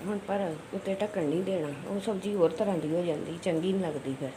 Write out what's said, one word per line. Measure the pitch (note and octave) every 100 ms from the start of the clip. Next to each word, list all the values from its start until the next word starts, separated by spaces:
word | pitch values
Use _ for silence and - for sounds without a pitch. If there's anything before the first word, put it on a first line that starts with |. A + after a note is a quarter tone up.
| E3+
ਹੁਣ | G#3 G3
ਪਰ | G3+ F#3+ D#3 -
ਉੱਤੇ | G3 G3
ਢੱਕਣ | F#3+ G#3 G3+
ਨਹੀਂ | D3+ D#3+
ਦੇਣਾ, | F#3 F#3+ D3+ C#3 F3+
ਉਹ | G3
ਸਬਜ਼ੀ | G3 G3 G3 G3+
ਹੋਰ | E3 -
ਤਰ੍ਹਾਂ | G#3 F3+
ਦੀ | D3+ D#3+
ਹੋ | F3
ਜਾਂਦੀ, | D3+ - E3+
ਚੰਗੀ | F#3+ D#3+ F3+
ਨਹੀਂ | G3
ਲੱਗਦੀ | F3+ D3+ B2+ C3
ਫਿਰ | C#3